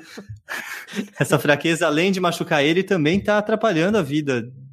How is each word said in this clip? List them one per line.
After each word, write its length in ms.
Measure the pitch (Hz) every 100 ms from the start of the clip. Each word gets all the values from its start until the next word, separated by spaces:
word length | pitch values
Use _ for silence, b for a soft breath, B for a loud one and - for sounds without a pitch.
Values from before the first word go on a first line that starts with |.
| B B B - -
<laughs> 640 | - - - - - - -
essa 200 | 135 151
fraqueza, 460 | 147 143 165 160
além 280 | 165 151 190
de 80 | 190
machucar 440 | 180 165 - 156
ele, 200 | 143 170
também 360 | 190 196 147 196
tá 180 | - 208
atrapalhando 600 | 208 214 226 165 175 214
a 40 |
vida. 460 | 139 151 143 123 113 - -